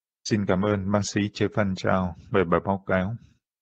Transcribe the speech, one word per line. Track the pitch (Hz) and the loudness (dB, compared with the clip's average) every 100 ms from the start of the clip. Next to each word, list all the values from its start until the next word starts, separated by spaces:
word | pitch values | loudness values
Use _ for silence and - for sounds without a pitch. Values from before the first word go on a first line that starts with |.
| _ _ | _ _
Xin | - 110 98 | -2 0 2
cảm | 92 | 0
ơn | 104 104 95 | 2 0 0
bác | 104 | 0
sĩ | 98 107 101 | 0 -2 -2
Trê | - 104 | -2 -2
Phan | - 101 92 | 0 -2 -2
Chào | 104 95 90 - - | 0 0 0 -6 -2
về | 98 | 0
bài | 85 87 | 2 2
báo | 98 98 - | 0 -2 0
cáo. | 95 92 117 - _ _ _ | 0 0 -6 -12 _ _ _